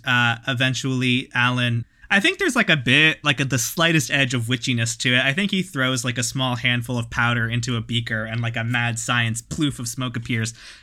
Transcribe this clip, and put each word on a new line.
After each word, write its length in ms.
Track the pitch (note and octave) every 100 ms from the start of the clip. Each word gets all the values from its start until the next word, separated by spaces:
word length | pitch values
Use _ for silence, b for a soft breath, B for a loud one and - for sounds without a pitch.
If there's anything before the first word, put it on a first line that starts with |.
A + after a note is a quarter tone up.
| C3+
uh, 320 | B2 A#2+ A#2 -
eventually 800 | B2 C3 A#2+ C3+ B2+ B2+ B2+ -
Alan, 500 | B2 B2 B2 A#2+ A#2+ b b b
I 100 | G3+
think 180 | D#4+ F#4+
there's, 180 | F#4 A#3+
like, 140 | A3
a 80 | D3+
bit, 440 | B2 C#3 D#3 -
like, 180 | D3 C3
a, 40 |
the 140 | C#3 B2+
slightest 520 | - - E3 D#3+ -
edge 220 | C#3+ C3
of 120 | B2+
witchiness 520 | A2+ B2+ C3+ A#2 A#2 -
to 140 | C3
it. 80 | B2
I 120 | C3+
think 160 | D3 G3+
he 120 | F#3+
throws, 400 | F3+ C#3 B2+ B2+
like, 140 | B2+ B2
a 60 |
small 340 | A#2 C3 C3 A#2+
handful 420 | B2+ B2 A#2+ A#2+
of 120 | A#2
powder 360 | B2+ A#2+ A#2+ A2+
into 300 | A#2+ A#2 A#2
a 60 |
beaker 420 | A2+ A#2 A#2 A2
and, 160 | A2 A#2
like, 160 | A#2 A#2
a 80 |
mad 340 | A2+ A#2+ A#2+ A2+
science 440 | - A#2+ A2+ A2+
ploof 360 | - - D3 B2+
of 80 | A#2
smoke 300 | C3 B2+ A#2+
appears, 380 | A#2 A#2 A2 B B B